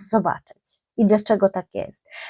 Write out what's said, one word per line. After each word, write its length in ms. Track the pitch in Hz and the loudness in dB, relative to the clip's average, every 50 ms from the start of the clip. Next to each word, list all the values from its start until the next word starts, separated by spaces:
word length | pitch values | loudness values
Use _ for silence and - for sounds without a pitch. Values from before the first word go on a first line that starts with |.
| 196 - | -4 -2
zobaczyć. 720 | - 214 170 170 - - - - _ _ _ - - - _ _ _ | 0 0 0 0 -4 -6 -10 -18 _ _ _ -20 -20 -20 _ _ _
I 80 | - 220 | 2 4
dlaczego 440 | 196 214 208 208 - 220 196 196 190 | 4 4 2 2 0 2 2 2 2
tak 160 | - 185 - _ - | 0 -2 -8 _ -10
jest? 300 | 98 - - - - - _ - - - | -10 -10 -10 -12 -18 -20 _ -18 -18 -16